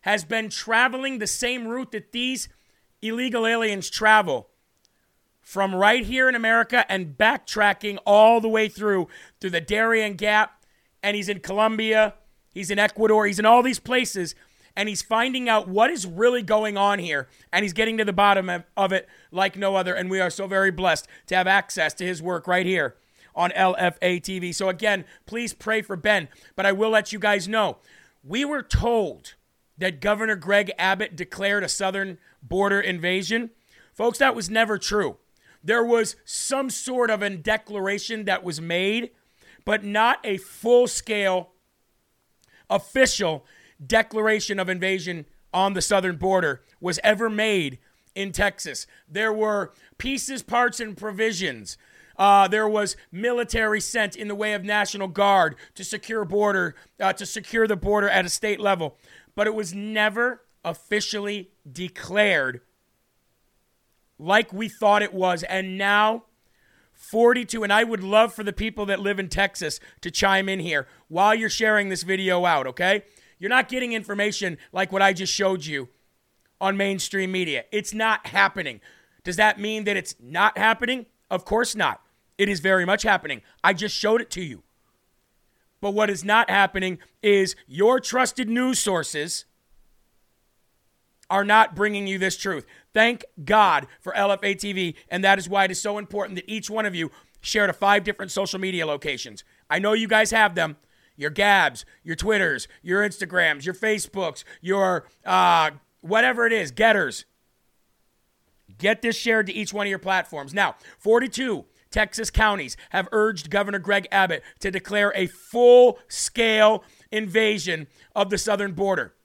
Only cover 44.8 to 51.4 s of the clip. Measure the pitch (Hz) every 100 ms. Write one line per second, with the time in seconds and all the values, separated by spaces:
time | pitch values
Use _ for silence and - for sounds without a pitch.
44.8 | 185 190 165 170 147 _ _ 180 196 190
45.8 | 156 202 185 165 185 190 165 131 _ _
46.8 | 180 165 - 208 226 214 220 202 147 127
47.8 | _ _ _ - 196 180 208 190 165 127
48.8 | - _ _ 170 220 214 214 208 190 _
49.8 | _ _ 254 269 - 262 - 240 247 -
50.8 | 226 180 214 190 220 185